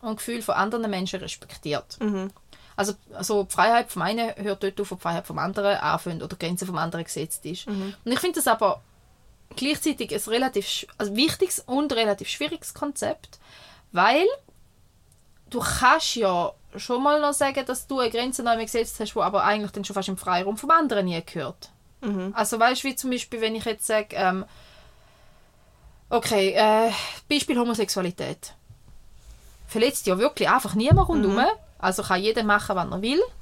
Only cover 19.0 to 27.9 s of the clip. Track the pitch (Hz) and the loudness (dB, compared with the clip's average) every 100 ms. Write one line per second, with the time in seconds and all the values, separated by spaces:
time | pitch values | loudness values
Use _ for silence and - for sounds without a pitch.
19 | 214 - 175 202 - 208 202 - 190 202 | -6 0 2 4 4 2 -2 -6 -6 -4
20 | 185 190 - 180 190 214 277 330 302 208 | -4 -6 0 0 0 -4 0 0 2 0
21 | 185 165 165 170 135 175 - _ _ _ | 0 -4 -6 -8 -8 -10 -20 _ _ _
22 | 233 202 185 208 214 294 233 254 269 254 | -6 -4 -4 -2 -2 2 2 2 -4 -6
23 | 262 247 - 233 220 220 226 220 - 220 | -4 -6 -6 -4 -2 -2 -4 -6 0 -2
24 | 208 - 190 190 202 - - - - - | -2 0 0 0 -6 -16 -20 -20 -20 -20
25 | - _ - - _ _ _ _ - - | -20 _ -20 -20 _ _ _ _ -20 -20
26 | - 233 226 214 190 - 214 220 226 208 | -2 0 2 2 4 4 6 6 4 0
27 | - - - 294 - 247 240 226 202 | -8 -12 -2 0 2 0 2 0 -2